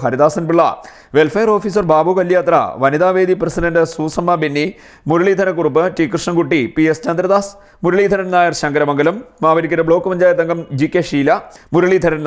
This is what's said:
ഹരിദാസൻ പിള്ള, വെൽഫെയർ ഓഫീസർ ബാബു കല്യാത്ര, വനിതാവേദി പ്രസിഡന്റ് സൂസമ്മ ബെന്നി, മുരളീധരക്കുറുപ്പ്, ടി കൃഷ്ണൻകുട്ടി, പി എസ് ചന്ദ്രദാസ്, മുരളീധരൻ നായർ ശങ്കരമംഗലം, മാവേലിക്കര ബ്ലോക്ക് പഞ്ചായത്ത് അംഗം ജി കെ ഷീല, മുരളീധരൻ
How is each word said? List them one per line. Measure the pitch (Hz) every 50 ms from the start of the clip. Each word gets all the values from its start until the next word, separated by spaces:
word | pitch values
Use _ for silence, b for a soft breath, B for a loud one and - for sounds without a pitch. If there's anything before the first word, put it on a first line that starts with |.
| 127
ഹരിദാസൻ | - 131 127 147 156 - 185 170 160
പിള്ള, | 170 170 156 123 - - B B B B B B -
വെൽഫെയർ | 147 156 151 - 208 226 220 208
ഓഫീസർ | 202 208 202 175 214 185 160 156
ബാബു | 156 160 175 185 190
കല്യാത്ര, | 180 175 180 180 - 175 165 143 110 90 - 113 131
വനിതാവേദി | 139 143 156 175 185 185 185 185 180 185 190 -
പ്രസിഡന്റ് | 170 - 180 170 170 165 165 165 160 -
സൂസമ്മ | - 156 156 - - 175 175 175 160 156
ബെന്നി, | 147 143 147 151 180 - B B B B B B 143
മുരളീധരക്കുറുപ്പ്, | 160 170 180 196 196 175 196 185 170 165 160 147 131 156 175 185 185
ടി | 170 160 120 160
കൃഷ്ണൻകുട്ടി, | 160 - 175 175 170 160 135 165 147 120 110 -
പി | 156 156 160
എസ് | 151 156 -
ചന്ദ്രദാസ്, | - 170 170 180 185 196 202 202 - - b b b b b 170
മുരളീധരൻ | 175 180 196 202 190 202 190 190 185 180
നായർ | 180 175 170 151 -
ശങ്കരമംഗലം, | - 143 143 151 147 143 143 139 147 165 190 233 - - _ - 156
മാവേലിക്കര | 160 160 165 160 156 170 165 165
ബ്ലോക്ക് | 160 165 180 175 190
പഞ്ചായത്ത് | 185 175 180 180 180 175 165
അംഗം | 165 170 170 151 - 139 131
ജി | 151 165 -
കെ | 180 160 -
ഷീല, | 156 143 135 147 180 202 - B B B B B 139
മുരളീധരൻ | 170 175 180 190 185 170 165 160 156 151